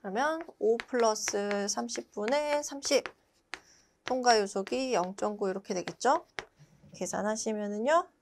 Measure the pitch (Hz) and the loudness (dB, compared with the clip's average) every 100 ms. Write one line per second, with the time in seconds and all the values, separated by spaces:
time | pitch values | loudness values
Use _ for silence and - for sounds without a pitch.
0 | 208 190 285 320 339 - 214 233 - 247 | -6 -2 -2 -2 -8 -2 2 2 0 4
1 | 226 214 - 208 202 202 202 220 233 - | 4 4 -2 -2 -2 -2 -2 -2 -4 -6
2 | - - 208 285 302 294 294 277 277 277 | -8 -6 0 0 2 -2 -2 -8 0 0
3 | - - _ _ _ - _ _ _ _ | 0 -14 _ _ _ -16 _ _ _ _
4 | - 254 247 226 196 202 196 247 262 220 | -4 0 6 6 4 -2 -2 -2 0 0
5 | 180 196 208 208 202 190 - 185 170 175 | 0 -2 -4 -2 -2 -2 -4 -6 -4 0
6 | 233 311 - - - _ - _ - - | 2 2 0 -12 -12 _ -20 _ -20 -8
7 | 180 - 208 220 220 214 208 208 233 330 | -6 -4 -4 -4 -4 -4 -4 -4 2 2
8 | 359 _ | 2 _